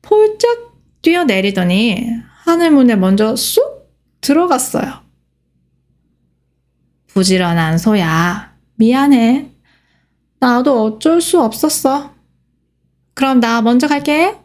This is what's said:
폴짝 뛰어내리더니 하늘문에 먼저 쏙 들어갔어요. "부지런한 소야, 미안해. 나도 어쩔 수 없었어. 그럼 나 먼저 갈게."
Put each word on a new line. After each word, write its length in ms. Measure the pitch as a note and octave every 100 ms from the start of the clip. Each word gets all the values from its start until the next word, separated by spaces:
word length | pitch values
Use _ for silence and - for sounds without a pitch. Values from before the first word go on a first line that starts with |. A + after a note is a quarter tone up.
폴짝 720 | - G#4+ G#4+ G#4+ A#4 A#4+ A#4 _ _ _
뛰어내리더니 1040 | - F4 D#4+ F#3+ G3 G3 F3+ F#3 A#3 F#3 A#3 A#3 - _
하늘문에 520 | - E4+ E4+ C#4+ B3 G#3+
먼저 400 | F#3 G3 A3 B3
쏙 540 | - - C#5+ - _ _ _ _
들어갔어요. 800 | - D4 F4 C4 B3+ - - - _ _ _ _ _ _ _ _ _ _ _ _ _ _ _ _ _ _ _ _ _
"부지런한 720 | G3 F#3 F#3 F3+ E3+ D#3+ E3
소야, 760 | A3 G#3+ E3 D#3+ F3 G3 - _ _ -
미안해. 760 | A3 B3+ C#4 C4 A3+ C4 - _ _ _ _ _ _ _ _ _
나도 440 | B3+ A#3+ C4 B3+
어쩔 360 | A3 A3 D#4 E4+
수 220 | E4+ F4
없었어. 720 | A#3 A3 D#4 - C4 C#4 C#4+ _ _ _ _ _ _ _ _ _ _ -
그럼 240 | C4+ C4
나 240 | A#3 A#3
먼저 240 | A3+ B3 D4
갈게." 500 | C#4+ C#4+ D4 F4+ G#4+